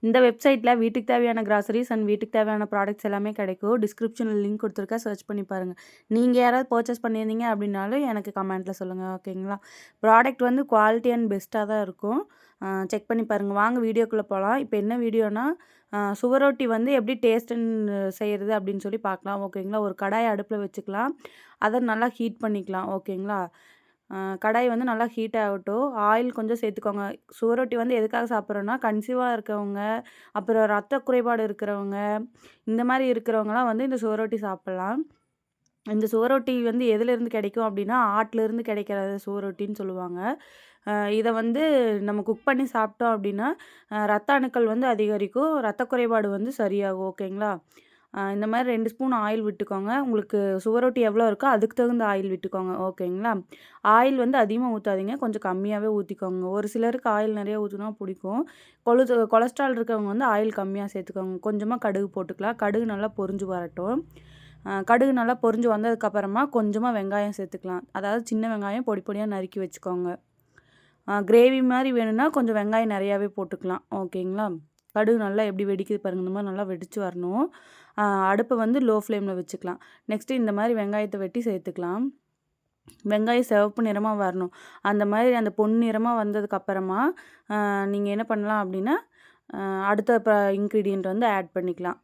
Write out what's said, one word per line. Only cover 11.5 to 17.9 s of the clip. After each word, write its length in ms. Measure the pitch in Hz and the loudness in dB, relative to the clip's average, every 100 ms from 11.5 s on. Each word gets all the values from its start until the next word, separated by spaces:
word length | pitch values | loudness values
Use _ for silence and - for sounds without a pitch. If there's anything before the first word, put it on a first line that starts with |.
| 220 208 | -4 -2
தான் 160 | 214 | -2
இருக்கும். 480 | 196 185 202 247 415 _ _ _ | -2 -4 -2 -2 -4 _ _ _
ஆ, 220 | 190 190 190 | -6 -4 -2
செக் 200 | 214 - | -4 -2
பண்ணி 180 | 226 | -2
பாருங்க. 280 | 220 208 202 | 0 0 0
வாங்க 280 | 202 214 247 | 2 2 2
வீடியோக்குள்ள 420 | 226 220 226 220 | 0 2 2 0
போலாம். 360 | 208 196 196 254 | -2 0 2 0
இப்ப 180 | 277 214 | 0 -2
என்ன 220 | 208 240 | 0 0
வீடியோனா, 480 | 233 220 214 208 262 349 _ _ _ | 0 2 0 0 -2 -4 _ _ _
ஆ, 220 | 208 202 202 | -4 -2 0
சுவரொட்டி 420 | 247 262 277 254 | 2 4 4 2
வந்து 280 | 254 226 240 | 0 2 2
எப்படி 260 | 277 214 254 240 | 2 0 0 2
டேஸ்ட் 260 | 226 233 | 2 0
and 380 | 233 226 220 214 | -4 -2 0 -2